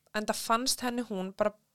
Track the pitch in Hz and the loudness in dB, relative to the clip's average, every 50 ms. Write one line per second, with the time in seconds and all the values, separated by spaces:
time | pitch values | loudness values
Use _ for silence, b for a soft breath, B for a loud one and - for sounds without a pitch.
0 | _ _ - 214 214 208 214 - - - 226 226 254 262 - - 254 247 240 240 | _ _ -4 -4 -2 -2 -2 -2 2 2 2 2 4 2 0 0 -2 -2 -2 -2
1 | 240 - 214 185 185 190 190 - 208 208 208 _ _ _ | -2 -2 -2 -4 -4 -4 0 0 0 0 0 _ _ _